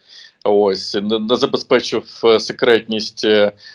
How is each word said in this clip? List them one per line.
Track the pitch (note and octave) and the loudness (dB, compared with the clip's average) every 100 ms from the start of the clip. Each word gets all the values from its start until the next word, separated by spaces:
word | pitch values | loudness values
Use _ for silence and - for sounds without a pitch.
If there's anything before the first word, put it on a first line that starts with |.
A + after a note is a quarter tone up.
| _ - - _ | _ -20 -20 _
Ось, | G#2 G#2 G2+ F#2+ - G#2+ | 0 2 2 -2 -6 -6
не, | G#2 A2+ | -2 -2
не | G#2+ B2 | -2 -2
забезпечив, | C3+ B2 - B2 - A#2 - - | 0 -2 0 -2 0 -6 -8 -2
е, | A#2 A2 | 2 2
секретність, | A2 - B2 A2+ G#2+ A2 G#2+ - A2 | 0 -2 2 2 0 -6 -8 -4 0
е, | G#2+ G#2 - - | 2 2 -2 -16